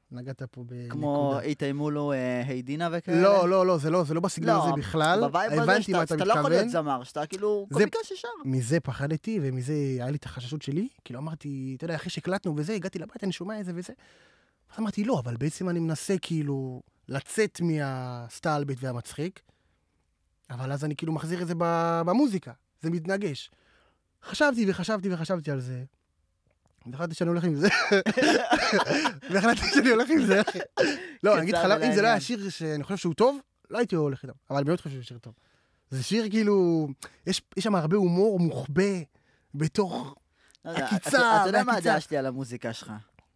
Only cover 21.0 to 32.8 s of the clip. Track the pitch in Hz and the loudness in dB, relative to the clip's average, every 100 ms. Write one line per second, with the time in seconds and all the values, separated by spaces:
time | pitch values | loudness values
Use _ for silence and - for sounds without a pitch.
21 | 165 156 160 175 170 170 170 170 170 170 | -4 -4 -4 -4 -4 -2 0 2 2 0
22 | 170 208 294 190 - 117 _ _ 160 170 | 2 4 2 0 -6 -14 _ _ -4 -4
23 | 160 196 202 135 - _ _ _ _ _ | -2 -2 -2 -6 -10 _ _ _ _ _
24 | _ _ - - 294 240 202 180 180 214 | _ _ -10 0 2 4 0 0 -2 -2
25 | 190 175 160 180 151 139 123 127 131 _ | -2 -4 -2 -4 -4 -6 -6 -8 -12 _
26 | _ _ _ _ _ _ _ _ 120 127 | _ _ _ _ _ _ _ _ -16 -8
27 | 170 160 170 170 175 143 196 - 659 202 | -6 -2 0 2 2 4 4 4 4 2
28 | 214 254 302 - - 320 - 208 - 285 | 2 2 4 4 4 2 2 2 2 0
29 | 311 165 262 185 220 233 - 285 247 226 | -2 -4 -2 2 4 2 2 4 6 4
30 | 254 320 208 190 214 - - - 302 294 | 4 4 6 4 2 -2 -6 0 0 0
31 | 370 277 202 196 165 170 185 214 247 202 | -8 -2 2 4 2 2 4 4 4 4
32 | 220 214 - 233 196 - 160 151 | 4 2 0 -6 -6 -6 -4 -4